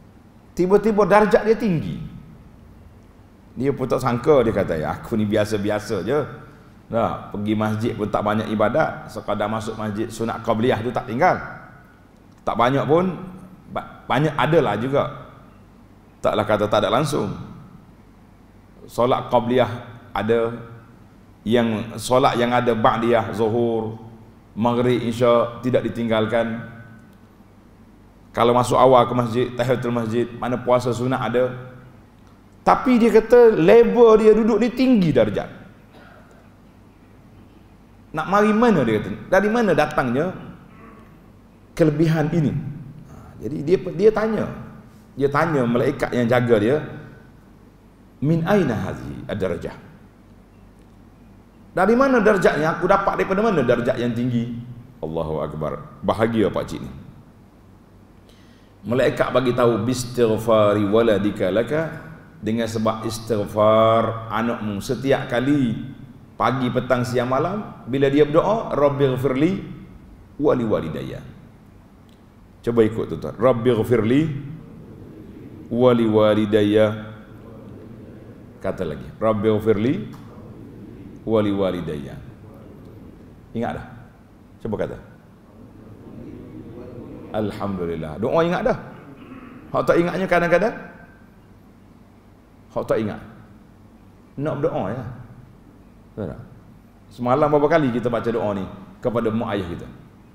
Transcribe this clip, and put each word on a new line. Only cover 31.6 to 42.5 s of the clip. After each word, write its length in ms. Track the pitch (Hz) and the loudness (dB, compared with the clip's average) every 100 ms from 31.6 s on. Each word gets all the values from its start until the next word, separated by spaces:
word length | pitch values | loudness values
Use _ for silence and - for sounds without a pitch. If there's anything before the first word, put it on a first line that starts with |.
| - - - - - - - - - - - | -14 -20 -20 -20 -20 -20 -20 -20 -20 -2 2
Tapi 320 | 190 262 247 | 2 4 4
dia 160 | 226 | 6
kata 400 | 214 220 247 233 | 4 6 8 8
level 640 | 190 170 226 220 226 233 220 | 6 6 8 6 6 8 8
dia 160 | 214 | 8
duduk 240 | 214 220 202 | 6 4 2
ni 160 | 240 | 0
tinggi 400 | - 262 233 165 | 2 4 4 4
darjat. 320 | 123 107 87 - - - - - - - - - - - - - - - - - - - - - - - - - - - | 4 2 0 -8 -14 -20 -20 -20 -20 -20 -20 -20 -20 -20 -20 -20 -20 -20 -20 -20 -20 -20 -20 -20 -20 -20 -20 -20 -20 -10
Nak 160 | 156 160 | -8 0
mari 240 | 202 214 214 | 4 4 4
mana, 240 | 240 175 | 4 4
dia 160 | 117 107 | 4 0
kata? 120 | 95 107 - | -2 -8 0
Dari 200 | 190 208 | 2 4
mana 240 | 240 208 147 | 2 2 2
datangnya 560 | 147 160 131 127 180 - - - - - - - - - - - - - - - | 2 0 0 -2 -2 -6 -16 -18 -20 -20 -20 -20 -20 -20 -20 -20 -20 -20 -14 0
kelebihan 480 | 156 147 165 160 151 | 2 2 0 2 0
ini? 160 | 175 | 0
Ha, 680 | 131 | 0